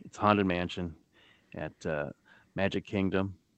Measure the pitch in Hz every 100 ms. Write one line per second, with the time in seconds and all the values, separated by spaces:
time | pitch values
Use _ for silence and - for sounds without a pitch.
0 | - - 104 104 98 87 90 - 87 80
1 | _ _ - _ _ - 78 - 90 76
2 | 73 - _ - _ - 95 101 - 101
3 | - 95 98 95 _